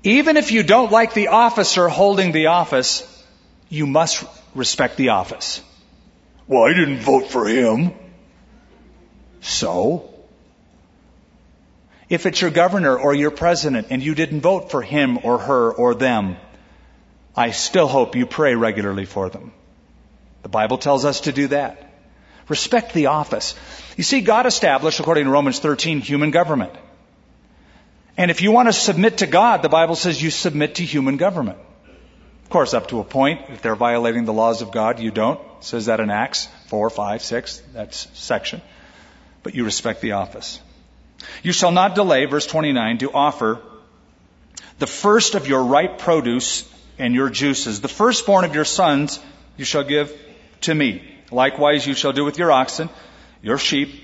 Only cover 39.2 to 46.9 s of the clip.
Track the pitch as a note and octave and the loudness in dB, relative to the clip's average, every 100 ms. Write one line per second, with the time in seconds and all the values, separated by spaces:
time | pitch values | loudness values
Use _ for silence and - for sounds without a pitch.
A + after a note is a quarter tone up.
39.2 | _ _ - - A2 - A#2 G#2+ B2 G2+ | _ _ -10 -6 -4 -4 -6 -6 -6 -6
40.2 | F#2 G#2+ - - - - _ _ _ _ | -6 -12 -16 -18 -20 -20 _ _ _ _
41.2 | - - E3+ E3+ F3+ F3 G3 F3+ G3 C3+ | -20 -8 -4 2 4 4 2 2 2 2
42.2 | C#3 D3 - D#3+ D3+ C3 A2+ A#2 C3 C#3+ | 2 -2 -2 -2 0 0 0 -2 -2 0
43.2 | D3 C#3+ A2 A2+ - - _ _ _ _ | 0 0 -4 -4 -10 -20 _ _ _ _
44.2 | _ _ _ - - - C3+ - G3+ G#3+ | _ _ _ -20 -20 -8 -8 -2 2 4
45.2 | - G3+ C3+ C3+ B2 C#3+ F3 - - E3 | 2 -2 0 0 4 2 2 -4 0 0
46.2 | A#2+ B2 - - - - - | 2 -2 -4 -8 -10 -20 -20